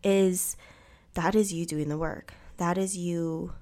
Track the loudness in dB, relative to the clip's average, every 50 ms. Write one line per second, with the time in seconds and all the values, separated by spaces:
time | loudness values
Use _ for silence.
0 | 4 4 6 6 6 4 4 0 -2 -4 -6 -10 -14 -20 -20 -20 -20 -20 -20 -20
1 | _ _ _ -2 0 2 4 4 2 2 0 -4 -4 -4 -2 -4 -2 -2 -2 -2
2 | -2 -4 -6 -8 -12 -16 -20 -20 -20 -20 -8 -2 0 0 2 0 0 -2 -4 -4
3 | -4 -4 -2 -2 -2 -2 -4 -4 -6 -8 -10 -12